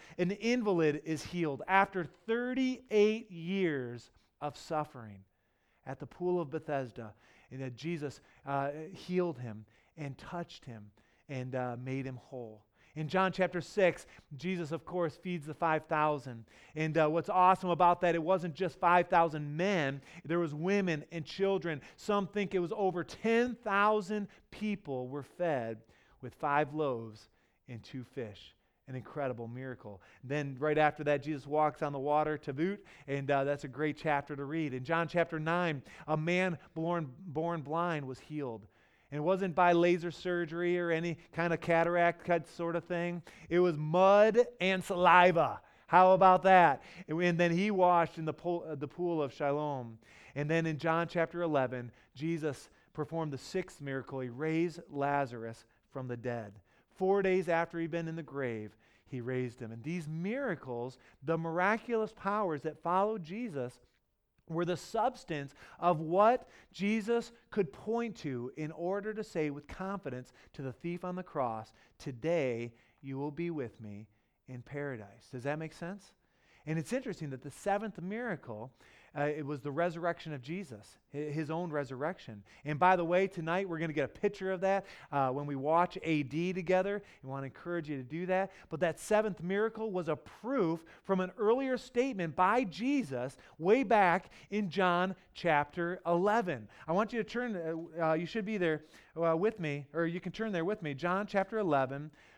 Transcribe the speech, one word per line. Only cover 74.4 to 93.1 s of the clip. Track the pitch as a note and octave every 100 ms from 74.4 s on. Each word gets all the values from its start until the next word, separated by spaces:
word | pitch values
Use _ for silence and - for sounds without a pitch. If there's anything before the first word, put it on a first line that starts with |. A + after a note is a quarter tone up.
| -
in | B2
paradise." | A#2 C#3+ C#3+ A#2+ G2 A2+ -
Does | B2+
that | C3+ D3+
make | D#3+
sense? | - E3+ G3+ - _ _ _ _ _ D3+
And | D#3+
it's | -
interesting | B3+ B3 F3+ D3+
that | C3
the | C3+
seventh | - G3+ G3+ G#3+ F3
miracle, | F3+ A3 B3 F3 - G#2+ C3 - - - - C#3+
uh, | D3
it | D3+ C#3+
was | D3
the | D3
resurrection | C#3 F3 E3 E3+ E3+ D#3+
of | D3
Jesus, | B2 F3+ D#3 G#2+ - - _
hi-, | C#3+
his | D3+ D3+ D3+
own | D#3+ F3
resurrection. | D3 C3+ B2+ D3+ F#3+ - G#2 - - C#3+
And | D3+
by | F#3 F#3
the | E3
way, | F3+ G3
tonight | F3+ D#3+ F3+ G3
we're | D#3+
gonna | D#3+
get | D3+ C3
a |
picture | - G#3 G#3 F#3+
of | F#3
that, | F#3+ G3 F#3+ - -
uh, | C#3+ C3
when | C3+ C#3+
we | C3+
watch | C#3+ E3 F3+ -
A | D#3+ D#3
D | C3 D3+ F3+
together. | F#3 E3+ F#3 G3 G3+ G3+ -
We | C3+
wanna | C3+ C3+
encourage | - E3+ F3 D3+
you | C#3
to |
do | B2+ D#3+ F3+
that. | F#3 F#3+ - -
But | D#3
that | F3 D#3
seventh | - G#3+ A3 E3+
miracle | E3+ G3 A3 A3 A3
was | F#3 E3
a | D3+
proof | - - A3 C4+ E3 E3 - -
from | - F#3
an | F#3 -
earlier | G#3+ B3+ C4+ B3+
statement | - A#3+ C4+ G3 E3 C#3+
by | F#3 A#3+
Jesus | G#3+ D#3 B3+ C#4+ D#3+